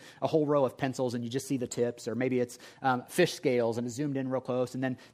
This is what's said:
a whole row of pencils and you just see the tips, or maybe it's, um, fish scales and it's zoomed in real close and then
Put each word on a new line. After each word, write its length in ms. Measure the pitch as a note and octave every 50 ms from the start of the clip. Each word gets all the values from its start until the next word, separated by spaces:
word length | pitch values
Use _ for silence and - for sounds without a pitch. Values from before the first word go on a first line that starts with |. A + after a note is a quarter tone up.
| - - - -
a 60 | -
whole 180 | C#3+ D3+ D#3+ D3
row 220 | C#3+ D3 C#3+ C3+
of 100 | A#2+ -
pencils 380 | - D3 C3 B2 - C3 B2 A2+
and 100 | B2 A#2+
you 60 | A#2
just 180 | A#2+ C3+ - -
see 80 | C#3+
the 100 | B2+ B2
tips, 400 | - - - A#2+ A#2+ A#2+ - -
or 80 | A#2 A2
maybe 240 | A#2 B2+ C3 B2+ B2
it's, 200 | B2 A#2+ - - - - - -
um, 200 | C3+ C3 B2+ B2 A#2+ -
fish 240 | - - F3+ -
scales 460 | - - - C#3+ B2 A#2+ A#2 A2+ A2+ A#2
and 80 | A#2+
it's 100 | B2 A2
zoomed 220 | A#2 D3+ D3 C3+ C3+
in 100 | C3 C3
real 140 | C3 B2+
close 320 | - - B2 B2+ B2+ A#2+ -
and 100 | B2+ C3
then 140 | C3 B2 - - -